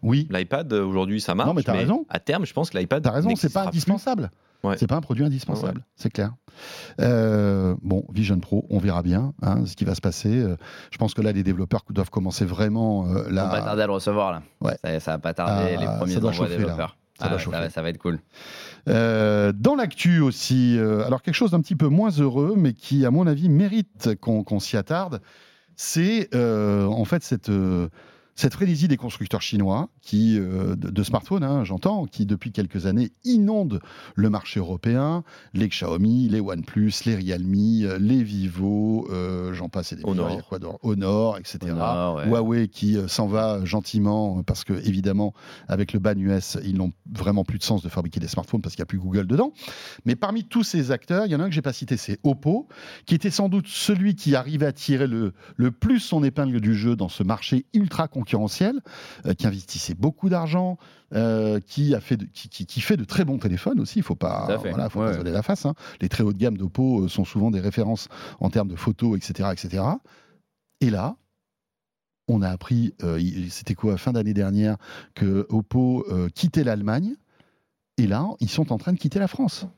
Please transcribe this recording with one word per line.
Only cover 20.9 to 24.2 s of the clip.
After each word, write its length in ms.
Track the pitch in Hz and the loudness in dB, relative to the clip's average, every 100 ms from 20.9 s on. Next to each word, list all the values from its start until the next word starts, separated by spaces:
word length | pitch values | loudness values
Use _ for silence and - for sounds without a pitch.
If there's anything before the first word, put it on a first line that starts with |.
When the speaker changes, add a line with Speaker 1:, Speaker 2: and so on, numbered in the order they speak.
| 107 | 2
Speaker 1:
alors 180 | 123 131 | 2 0
quelque 120 | - | 0
chose 160 | 151 226 | 2 2
d'un 100 | 175 | 2
petit 160 | 147 156 | 2 2
peu 120 | 151 | 4
moins 220 | 160 220 | 4 4
heureux, 440 | 151 139 127 151 208 | 4 2 2 2 4
mais 160 | 147 | 2
qui, 320 | 110 - 139 | 2 0 2
à 60 | 127 | 4
mon 160 | 147 175 | 4 4
avis, 220 | 147 175 | 2 4
mérite 640 | 147 202 220 190 - 117 101 | 4 4 2 -2 -2 -2 0